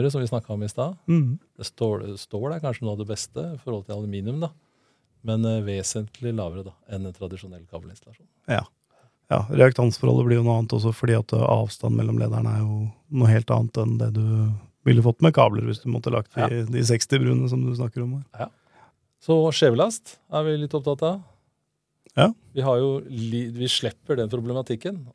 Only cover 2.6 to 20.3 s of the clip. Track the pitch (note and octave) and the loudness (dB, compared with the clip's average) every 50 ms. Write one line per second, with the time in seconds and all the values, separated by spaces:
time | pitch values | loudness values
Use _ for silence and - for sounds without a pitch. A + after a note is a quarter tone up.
2.6 | D3+ C3+ A#2 - A#2+ A2 G#2 G2+ G#2+ G#2 G#2+ - - - - - D#3 E3+ E3 B2+ | -4 -6 -6 -4 -4 -6 -6 -6 -6 -6 -8 -8 -8 -10 -10 -10 -8 -8 -10 -10
3.6 | - C3 A#2 G2+ G2+ - G2+ G#2 G#2+ G#2 G2 G2 G2 A2 B2+ D#3 E3+ D#3 - _ | -8 -8 -8 -8 -8 -8 -10 -8 -8 -6 -6 -6 -6 -6 -6 -6 -6 -8 -10 _
4.6 | _ _ _ _ _ _ _ _ _ _ _ _ - A2 A2 A2 A2+ A2+ A2+ A2 | _ _ _ _ _ _ _ _ _ _ _ _ -6 -4 -2 0 0 0 0 -2
5.6 | G#2 G2+ G2 G2 F#2+ - - A2+ G#2+ G#2+ - - B2 A#2+ A2+ A2 G2 E2+ E2+ F#2+ | -2 -4 -4 -4 -6 -6 -6 -6 -8 -8 -10 -10 -8 -6 -6 -4 -6 -6 -8 -10
6.6 | F#2+ F#2+ - _ _ - G#2 F#2+ F#2+ F#2+ F2+ - G2 F2+ F#2+ F#2 - F#2 F2+ F2 | -12 -14 -18 _ _ -12 -10 -10 -8 -10 -10 -10 -12 -12 -12 -14 -16 -18 -20 -20
7.6 | E2+ F2 - E2 F2 F2 F#2+ - _ - A2 - _ _ _ _ _ - B2+ - | -18 -18 -16 -16 -16 -18 -20 -20 _ -20 -20 -20 _ _ _ _ _ -4 -2 -2
8.6 | G2+ - _ _ _ _ _ _ _ _ _ _ _ - - - G2 A2 - C3 | -2 -4 _ _ _ _ _ _ _ _ _ _ _ -2 0 0 0 0 4 6
9.6 | C3 B2+ B2+ - B2 A#2 G#2 - - B2+ B2 B2+ B2 A#2+ A#2+ A#2 A#2 A#2 A2+ A2+ | 6 6 6 4 2 2 2 2 2 2 4 4 4 4 2 2 4 2 2 2
10.6 | A2+ A2 - A2 G#2+ A2+ A2+ - - A#2+ A2+ A2+ A2 - - A2+ A#2+ - A2 A2 | 0 0 -2 0 0 0 0 0 2 2 2 2 2 0 0 2 2 4 4 2
11.6 | A2 G#2 - - - A2+ A#2 A2+ A2 A2+ A2+ A2+ A2+ A2+ A2 A2+ A#2 A2+ G#2+ G#2+ | 2 -2 -4 -4 -2 0 0 0 0 0 0 0 0 0 0 -2 0 0 0 0
12.6 | G#2+ G#2+ G#2+ G#2+ G#2+ A2 - _ _ _ D3 C3 B2 A2 A2 G#2+ A2 - A#2 A2 | -2 -2 -2 -4 -4 -6 -8 _ _ _ 0 4 6 6 6 6 4 2 2 2
13.6 | A2+ A2+ - A2+ A2 A#2 A#2 A2+ A#2 A2 G#2+ A2 A2 A2 A2 A2 A2 G#2+ G#2 G2+ | 0 0 -2 -2 -2 0 0 0 0 0 0 0 0 2 2 2 2 0 0 -4
14.6 | - - _ _ - C3 A#2+ A#2 A2+ A#2+ A2+ - D#3+ D#3+ D3+ C#3 A#2+ A2 G#2 A2 | -6 -14 _ _ 2 4 6 6 6 4 4 6 4 6 6 6 6 4 4 0
15.6 | A2+ A#2 G#2+ - - B2+ A#2+ A#2+ A2+ - A#2+ A2+ G#2+ - - C3+ - - B2+ A#2+ | -2 -4 -4 -4 -4 -4 -4 -4 -2 -2 -2 -2 -4 -4 -2 -2 0 0 0 -2
16.6 | A2+ A2 B2 B2 A#2+ A2+ A#2+ A2+ - - C3+ C3+ B2+ B2 B2+ B2+ C3 B2 B2 B2+ | -4 -2 -2 0 2 2 2 2 2 0 0 2 2 2 2 2 0 0 0 -2
17.6 | B2+ B2+ A#2+ A#2+ B2+ A#2 - B2+ A#2+ B2 B2+ C#3 C3+ - - - B2+ - - _ | -2 -2 -2 -4 -4 -6 -4 -6 -6 -6 -6 -8 -10 -12 -12 -10 -10 -12 -12 _
18.6 | _ _ _ _ - _ _ _ _ _ _ _ _ - D#3+ D#3+ D#3 D#3+ - - | _ _ _ _ -20 _ _ _ _ _ _ _ _ 2 4 4 4 2 4 4
19.6 | D#3+ C3+ A#2 B2 E3+ A3+ A3 - - - - - _ _ | 4 6 6 4 2 2 0 -4 -12 -16 -20 -20 _ _